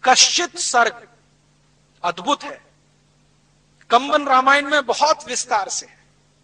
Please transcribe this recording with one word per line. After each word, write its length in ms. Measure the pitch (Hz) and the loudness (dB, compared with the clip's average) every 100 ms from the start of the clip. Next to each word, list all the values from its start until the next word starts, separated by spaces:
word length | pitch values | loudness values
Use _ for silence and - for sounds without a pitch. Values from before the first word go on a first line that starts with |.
कश्चित 540 | 254 247 - - 349 339 | 2 4 4 0 -4 -6
सर्ग, 480 | - 240 226 233 214 _ _ _ _ _ _ _ _ _ | -2 0 0 -2 -16 _ _ _ _ _ _ _ _ _
अद्भुत 400 | 175 175 202 277 | -8 -6 -4 -4
है। 160 | 285 - _ _ _ _ _ _ _ _ _ _ _ _ _ | -6 -18 _ _ _ _ _ _ _ _ _ _ _ _ _
कंबन 380 | 233 277 302 277 | 0 2 -2 2
रामायण 420 | 262 262 277 285 | 2 4 2 2
में 160 | 302 240 | -2 -2
बहुत 420 | - 294 311 247 | 0 0 0 -4
विस्तार 420 | 240 247 220 185 | -8 -4 -4 -4
से 160 | - - | -8 -12
है, 120 | _ _ _ _ _ | _ _ _ _ _